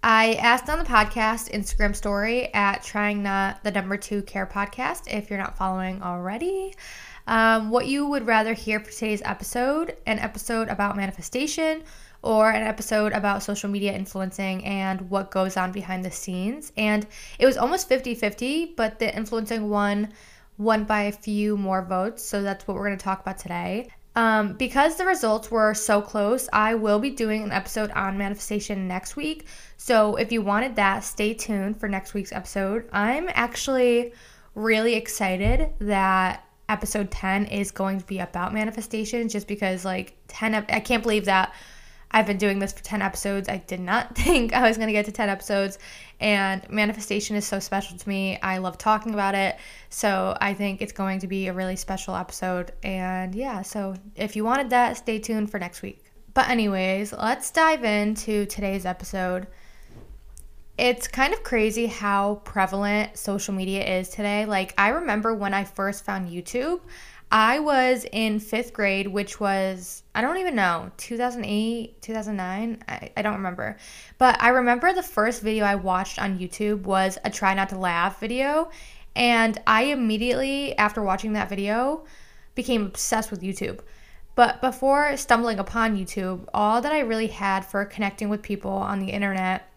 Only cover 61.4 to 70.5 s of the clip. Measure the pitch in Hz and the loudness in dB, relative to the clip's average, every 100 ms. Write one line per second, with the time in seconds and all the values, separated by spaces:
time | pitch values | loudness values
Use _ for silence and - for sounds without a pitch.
61.4 | - 233 214 214 233 208 208 202 202 208 | 0 2 2 2 -2 -2 0 2 2 0
62.4 | - 214 190 196 202 208 208 - - 196 | -4 0 0 2 0 0 0 -4 -4 -4
63.4 | - 196 185 196 - 185 185 - 208 208 | -2 -4 -2 -2 0 -2 -2 -4 -2 0
64.4 | 214 202 190 - 202 285 339 214 220 220 | 0 -2 -2 2 2 2 0 0 0 0
65.4 | 196 196 196 - 196 202 - 196 180 175 | 0 -2 -4 -4 -4 -4 -4 -4 -4 -8
66.4 | 175 247 277 349 - - - - - 220 | -6 -4 -2 -4 -6 -18 -18 -20 2 6
67.4 | 220 269 302 277 254 254 - 220 220 214 | 6 4 4 4 4 2 0 0 0 0
68.4 | 214 220 240 - 202 196 196 196 196 - | -2 -4 -4 -2 0 0 0 -2 -4 -2
69.4 | 202 196 190 185 180 - - - 247 359 | 0 2 0 -4 -10 -16 -6 -2 0 0
70.4 | 370 | 0